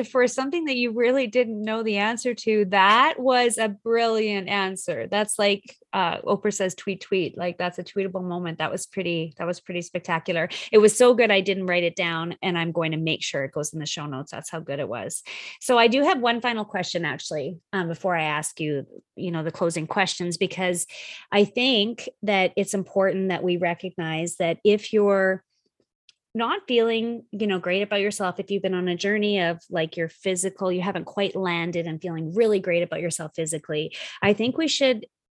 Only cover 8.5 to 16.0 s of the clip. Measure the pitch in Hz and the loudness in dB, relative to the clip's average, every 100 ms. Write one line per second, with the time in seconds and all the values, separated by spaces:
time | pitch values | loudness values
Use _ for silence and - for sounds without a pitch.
8.5 | 160 156 165 - - 180 170 160 - 170 | -4 -4 -4 -8 -6 -2 -2 -4 -6 -6
9.5 | 175 - 175 170 175 - 165 - 170 170 | -6 -8 -8 -6 -8 -2 -2 0 -2 -2
10.5 | - - 220 208 - 247 233 226 196 196 | -6 4 8 8 8 6 8 6 4 2
11.5 | 190 185 175 175 165 170 165 170 - 190 | -2 0 2 0 0 -4 -2 -4 -4 -2
12.5 | 175 165 165 160 156 160 151 - 147 135 | -2 -2 -2 -2 -2 -2 -2 -4 -4 -4
13.5 | 156 151 160 147 - 147 135 151 - - | -6 -6 -8 -8 -8 -8 -8 -10 -12 -10
14.5 | 165 156 139 117 117 101 - - - - | -10 -8 -6 -6 -6 -8 -10 -12 -16 -16
15.5 | - - 240 233 262 | -8 2 6 6 6